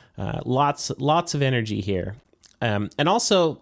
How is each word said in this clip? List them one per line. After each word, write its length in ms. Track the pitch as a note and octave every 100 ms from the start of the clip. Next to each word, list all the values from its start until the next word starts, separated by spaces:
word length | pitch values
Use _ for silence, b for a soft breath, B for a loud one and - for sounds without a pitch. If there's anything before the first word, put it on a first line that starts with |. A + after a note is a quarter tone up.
| B -
Uh, 220 | G2 D#3+
lots, 480 | - B2+ C#3+ C#3+ - -
lots 380 | C#3 D#3+ E3+ D3
of 80 |
energy 380 | C#3 B2+ G#2+ G#2
here. 340 | G2 F#2+ F2+ A2 _ _ - _
Um, 260 | A#2+ G#2 G#2 -
and 100 | D3
also 540 | G#3+ - G3 E3 -